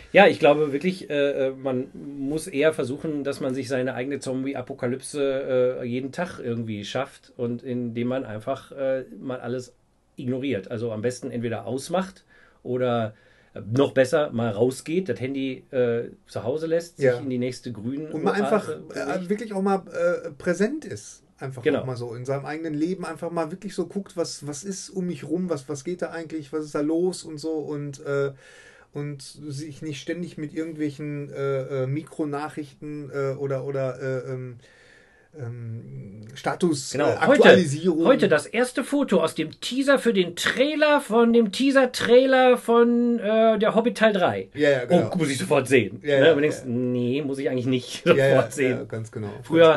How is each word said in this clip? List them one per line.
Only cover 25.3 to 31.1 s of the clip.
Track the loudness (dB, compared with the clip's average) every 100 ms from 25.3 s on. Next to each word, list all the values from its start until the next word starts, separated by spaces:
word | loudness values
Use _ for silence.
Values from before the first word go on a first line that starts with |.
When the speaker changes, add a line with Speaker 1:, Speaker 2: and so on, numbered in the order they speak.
| -4 -4
Speaker 2:
was, | -6 -6
was | -10
geht | -8 -6
da | -6
eigentlich, | -8 -10 -10 -8
was | -8 -6
ist | -4
da |
los | 0 0 0 -4
und | -10 -10
so | -6
und, | -6 -6 -8 -8 -10 -4
äh, | -2 -2 -6 -20 -20 -20 -20 _
und | -10 -10 -10
sich | -16 -16 -12 -12 -12 -12
nicht | -12 -10
ständig | -8 -8 -8 -10
mit | -10
irgendwelchen, | -8 -8 -4 -6 -6 -8